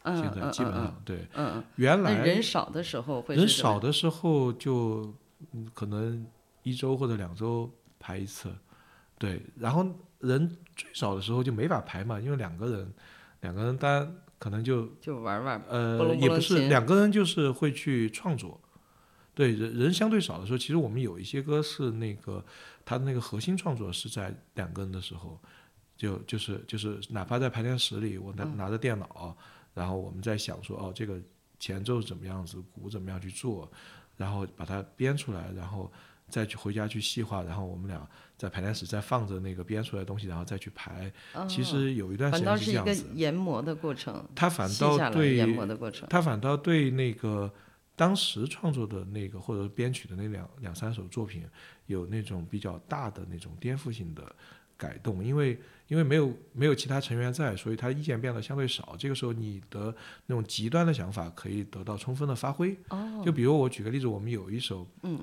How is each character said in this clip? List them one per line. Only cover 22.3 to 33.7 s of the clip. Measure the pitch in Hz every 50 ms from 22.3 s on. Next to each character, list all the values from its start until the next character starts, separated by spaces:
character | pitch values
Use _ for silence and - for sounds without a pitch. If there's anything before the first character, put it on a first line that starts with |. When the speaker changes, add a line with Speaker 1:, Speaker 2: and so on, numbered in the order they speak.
| 98 95 92 - - - - - - - -
Speaker 2:
他 | - 120 127
的 | 135
那 | 135
个 | 131 123
核 | 117 - - 104
心 | 110 175 185 185
创 | - 175 139
作 | 117 107 95
是 | 87 - - 110
在 | - 110 98 95 104 - - _ -
两 | - 98 87 82
个 | 95
人 | 98 95
的 | 92 92
时 | 92 - -
候， | 82 - 82 80 - - - - - - _ _ _ _ _ _ -
就， | - 104 95 90
就 | - - - 110
是， | - - 101 - -
就 | - - 107
是 | 104 107 104 101 101 -
哪 | 117 104 92
怕 | - 120 120
在 | 131 127
排 | 117 117
练 | 110 123 127 123
室 | - - 107 104
里， | 107 110 101 92
我 | 95 98 98
拿， | 101 101
Speaker 1:
嗯。 | - 147
Speaker 2:
拿 | 104 95 95
着 | 107 113
电 | 117 131 113 101
脑， | 90 - - - 87 85 82 - - - - - - _ -
然 | 87 87
后 | 90 92 95
我 | 92 95
们 | 92 92
在 | 95 113 107 101
想 | - - - 87 92
说， | - - -
哦， | 98 92 95
这 | - 113
个 | 104 95 90 90 - _ _ _ _ _ -
前 | - - 95 98 98
奏 | 113 123 120
怎 | 107 - 95
么 | 90 95
样 | 95 95 95 90
子， | 82 - 92 92 95
鼓 | - - 95 101
怎 | 107 104
么 | 92 95
样 | 92 92
去 | 92 95
做， | 92 - - 127 110 90 78 -